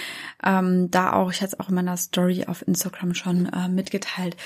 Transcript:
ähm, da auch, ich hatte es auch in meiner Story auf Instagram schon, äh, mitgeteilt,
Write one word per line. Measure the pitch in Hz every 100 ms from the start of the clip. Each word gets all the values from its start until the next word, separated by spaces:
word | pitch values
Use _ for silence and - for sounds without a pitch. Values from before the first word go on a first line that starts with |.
| - - - -
ähm, | 190 190 185 180 180
da | 180 185
auch, | - 185
ich | 175
hatte | 190
es | -
auch | 185
in | 180
meiner | 180 175
Story | - - 180 180 -
auf | 175 -
Instagram | 175 180 - 180
schon, | 175 185 180 175
äh, | 180 180
mitgeteilt, | 185 185 196 - - 180 170